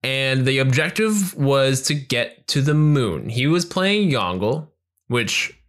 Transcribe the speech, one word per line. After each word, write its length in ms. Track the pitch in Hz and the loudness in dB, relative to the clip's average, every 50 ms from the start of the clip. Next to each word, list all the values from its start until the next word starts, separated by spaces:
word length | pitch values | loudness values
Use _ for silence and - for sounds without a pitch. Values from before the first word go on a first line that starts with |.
And 440 | - 131 135 135 135 131 131 131 127 | -4 -2 -2 -2 0 0 0 2 2
the 140 | 135 135 135 | 2 2 2
objective 760 | 135 135 127 143 156 175 175 - 220 220 214 208 196 180 - | 2 2 2 2 0 -2 -2 -2 0 0 0 0 -2 -2 -2
was 460 | - 143 139 139 135 135 135 135 131 - | -2 0 2 4 4 2 2 0 -2 -2
to 100 | - 147 | -4 -4
get 540 | 147 135 _ 123 120 - - - _ _ | -4 -4 _ -2 -2 -2 -4 -8 _ _
to 140 | - - 147 | -4 -2 0
the 120 | 135 147 151 | 2 2 2
moon. 540 | 151 151 151 147 139 120 101 82 69 - | 4 4 4 4 2 2 0 -2 -4 -6
He 200 | - 113 123 131 | -6 -4 -2 0
was 180 | 147 165 180 170 | 2 2 0 0
playing 440 | 175 - 185 185 196 202 214 208 170 | -2 -2 -2 0 0 2 2 2 0
Yongle, 600 | 139 117 98 90 90 92 101 107 131 156 156 - _ _ _ _ _ _ _ | 0 0 0 -2 -2 -2 -2 -2 -2 -4 -6 -12 _ _ _ _ _ _ _
which 460 | _ 123 120 113 98 - - - - - _ _ | _ -2 -2 -2 -2 -2 -4 -4 -6 -10 _ _